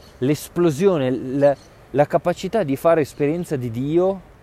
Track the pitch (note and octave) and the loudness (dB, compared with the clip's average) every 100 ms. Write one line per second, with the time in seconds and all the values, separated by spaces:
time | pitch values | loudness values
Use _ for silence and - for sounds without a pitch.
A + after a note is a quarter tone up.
0 | - - B2+ D3+ - - F3 C#3 G3 F3 | -20 -4 -2 -2 -4 0 0 2 0 2
1 | C3 C3 C3 C#3 C#3+ C3+ - - - B2+ | 0 -2 -4 2 2 2 -6 -20 -6 0
2 | D3 E3+ F3+ F3 F#3+ A3+ E3 C3+ E3+ E3 | 2 2 0 -4 -2 -2 -2 0 2 2
3 | C#3+ - C#3+ E3+ F3 C#3+ B2 A#2 C#3 E3 | 2 -2 -2 -2 -4 -4 -4 -4 0 2
4 | F#3 G3 - - | 2 -2 -8 -20